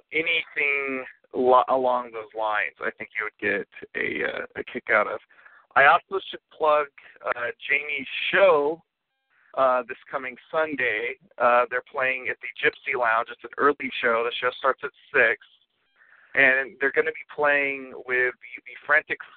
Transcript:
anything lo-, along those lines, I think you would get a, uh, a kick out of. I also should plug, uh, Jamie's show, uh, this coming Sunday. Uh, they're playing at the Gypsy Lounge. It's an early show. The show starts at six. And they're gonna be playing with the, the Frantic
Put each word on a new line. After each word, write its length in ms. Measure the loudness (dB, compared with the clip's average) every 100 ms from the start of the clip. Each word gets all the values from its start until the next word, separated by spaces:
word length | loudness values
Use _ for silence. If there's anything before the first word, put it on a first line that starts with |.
| -2
anything 880 | -4 -2 -2 -4 -4 -2 -2 -4 -6 -10 -18 _
lo-, 320 | 0 6 6 6
along 420 | 0 2 0 -4
those 180 | -12 -12 -4
lines, 400 | -2 -2 -4 -4
I 120 | -8
think 180 | -8 -12 -8
you 80 | -8
would 160 | -4
get 260 | -2 -2 -6 -16 -12 -6
a, 480 | -4 -4 -4 -6
uh, 20 | -10 -12
a 20 |
kick 280 | -12 -10 0
out 140 | 0 2
of. 120 | -4 -12 _ -20 -20 _ 4
I 100 | 6
also 360 | 4 0 -8 -8
should 100 | -16 _ -2
plug, 320 | 2 2 0 -10 -20 -12 -8
uh, 240 | -6 -6 -8 -4
Jamie's 400 | -4 -2 -8 -8 -6 -2
show, 520 | 4 6 6 2 -2 _ _ _ _ _ _ _ 2
uh, 260 | 2 2 -2
this 100 | -14 -8
coming 240 | -8 -8 -14 _
Sunday. 640 | -4 -2 -2 -2 -2 -4 -10 _ 0
Uh, 260 | 4 4 2
they're 140 | -4 -6
playing 380 | -4 -2 -2 -6
at 80 | -8
the 80 | -12 -2
Gypsy 400 | -2 -2 -6 0
Lounge. 300 | 2 0 -2
It's 120 | -10
an 120 | -14 0
early 320 | 0 0 -6 -2
show. 220 | 0 0 -2
The 80 | -2
show 100 | -4 -2
starts 240 | -2 -2
at 80 | -8 -14 _
six. 260 | 2 2 0 _ _ _ _ _ _ _ _ _ 4
And 400 | 4 4 -2 -4
they're 100 | -2
gonna 240 | 0 -2 -6
be 80 | -14
playing 640 | -2 2 2 0 -6 -12 -14 -4
with 300 | 0 0 -4
the, 180 | -20 -20 -20
the 80 | -18 0
Frantic 340 | 0 0 -10 -10